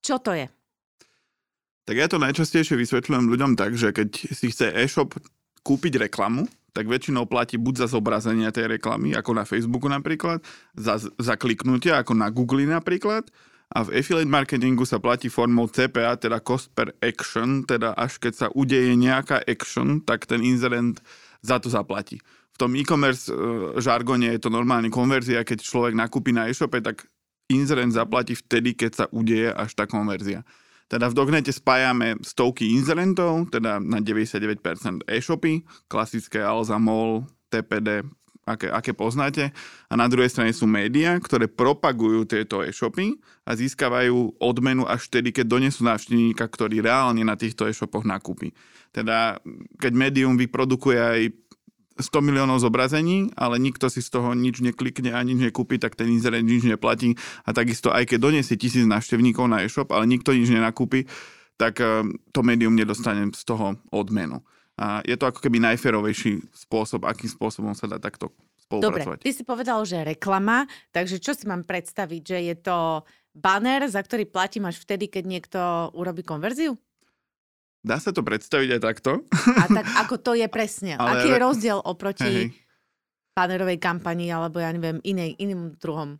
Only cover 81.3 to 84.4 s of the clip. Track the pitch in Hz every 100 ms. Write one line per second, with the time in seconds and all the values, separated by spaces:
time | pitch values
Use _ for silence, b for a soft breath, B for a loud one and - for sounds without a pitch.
81.3 | 254 247 247 226 202 - 175 196 196 208
82.3 | 190 117 - _ _ _ _ _ _ _
83.3 | - 180 185 185 175 180 170 175 170 170
84.3 | 165